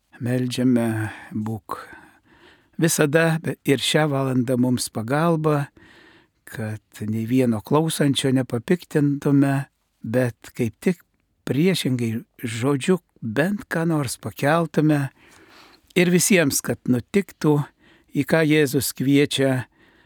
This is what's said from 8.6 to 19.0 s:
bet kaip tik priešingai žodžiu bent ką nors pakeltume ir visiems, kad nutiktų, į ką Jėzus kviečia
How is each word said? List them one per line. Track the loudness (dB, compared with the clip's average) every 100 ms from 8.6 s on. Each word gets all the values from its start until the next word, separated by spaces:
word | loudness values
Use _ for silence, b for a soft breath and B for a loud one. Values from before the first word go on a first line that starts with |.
| -2 -2 0 0 0 0 2 4 4 0 -4 _ _ _
bet | -4 0 0 -4 -12
kaip | -6 -4 -2
tik | -4 -4 _ _ _ _ -4
priešingai | 0 0 0 -2 -2 -2 -4 -8 -12
žodžiu | -10 -4 -2 0 0 -2 -4 _
bent | -4 0 0 -2 -6
ką | -4
nors | -2 -2 -4 -8
pakeltume | -12 -4 0 0 0 2 2 2 -2 b b b b b b b b 0
ir | 2
visiems, | 2 4 4 2 -2
kad | -4 -4 -2
nutiktų, | -2 0 -2 -2 -2 0 2 -2 b b b b
į | -6
ką | 0 2
Jėzus | 4 4 2 0 -4
kviečia | -2